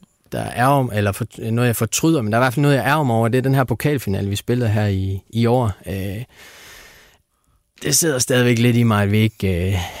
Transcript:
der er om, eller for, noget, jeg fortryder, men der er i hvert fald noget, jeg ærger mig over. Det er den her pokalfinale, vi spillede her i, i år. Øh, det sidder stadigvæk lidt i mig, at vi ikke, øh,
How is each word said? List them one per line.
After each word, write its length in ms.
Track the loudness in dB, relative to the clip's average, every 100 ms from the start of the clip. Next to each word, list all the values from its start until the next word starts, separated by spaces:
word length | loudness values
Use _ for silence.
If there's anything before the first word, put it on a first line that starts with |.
| -16 _ _
der 80 | -8
er 260 | -6 -2 2
om, 240 | 2 0
eller 180 | -2 -2
for, 380 | -2 -8 -8 -4
noget, 160 | 0 0
jeg 100 | 0
fortryder, 460 | -2 0 0 0
men 100 | 0
der 60 | 2
er 40 |
i 20 |
hvert 100 | 2
fald 80 | 2
noget, 140 | 2 2
jeg 80 |
ærger 180 | 2 0
mig 140 | 2 2
over. 120 | 2
Det 100 | 0
er 40 |
den 120 | 2
her 100 | 0
pokalfinale, 640 | 0 0 -2 -2 -2 -4 -2
vi 80 | -4
spillede 340 | -2 -2 0
her 160 | 0 0
i, 360 | 0 -2 -6 -6
i 160 | -2 2
år. 260 | 2 0 -4 -8
Øh, 380 | -8 -8 -8 -12 -18 -20 -20 -20 -20 -20 -20 -20 _ _ _ _ _ _ _
det 140 | -4 0
sidder 220 | 0 0
stadigvæk 400 | 0 2 2 2
lidt 180 | 2 4
i 60 |
mig, 200 | 4 2
at 100 | 2
vi 60 | 2
ikke, 500 | 0 0 -2 0 0
øh, 100 | -2 -4 -8